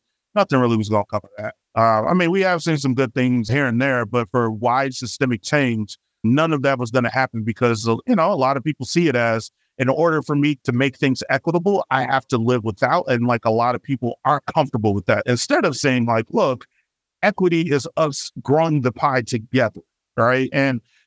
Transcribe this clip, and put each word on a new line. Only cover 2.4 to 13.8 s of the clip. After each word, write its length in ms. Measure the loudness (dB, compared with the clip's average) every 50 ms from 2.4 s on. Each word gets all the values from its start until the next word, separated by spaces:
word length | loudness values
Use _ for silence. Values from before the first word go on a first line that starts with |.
have 220 | 0 0 -2 -2 -2
seen 160 | -2 -2 0
some 160 | 0 0 0
good 180 | 0 0 -2 0
things 380 | -2 0 0 0 0 0 0
here 160 | 0 0 0
and 160 | 0 0 0 0
there, 240 | 0 0 -2 -2
but 240 | -2 -2 -2 -2 0
for 200 | 0 0 0 0
wide 440 | -2 -2 -2 0 0 0 0 -2 -4
systemic 480 | -8 -10 -10 -4 -2 -2 -2 -2 -4 -2
change, 560 | -2 0 0 2 0 0 -4 -6 -8 -12 -18 _ _ _ _ 0
none 300 | 2 2 4 2 2 0
of 80 | 0 0
that 160 | 0 0 0
was 120 | -2 -2
gonna 200 | -2 -2 -2 0
happen 340 | 0 -2 -2 -2 -4 -6 -6
because, 420 | -6 -2 0 0 0 0 0 0
uh, 100 | -2 -2 -2 0
you 100 | 0 0
know, 160 | 2 2 0 0
a 20 |
lot 220 | 0 0 0 0
of 80 | -2 -2
people 220 | -4 -6 -6 -8
see 220 | -2 0 0 2 2
it 60 | 2
as, 360 | 2 0 0 0 -2 -4 -8 -14 _ _ _ _
in 140 | -2 0 0
order 320 | 2 2 2 2 2 0 -2
for 120 | -2 0
me 200 | 0 2 0 0 -2 _
to 80 | -2 0
make 240 | 0 0 0 0
things 260 | 0 0 0 0 -2 -2 -2
equitable, 560 | -2 -2 0 0 -2 0 2 2 0 0 0 -2
I 160 | -2 -2 0
have 200 | 0 -2 -2 0 -2
to 100 | -2 0
live 260 | 2 2 0 0 0
without, 400 | -4 -4 -2 0 0 0 0 0 0
and, 180 | 0 0 2
like, 180 | 0 0 0 0
a 60 | 0
lot 240 | 0 2 0 0 -2
of 80 | -4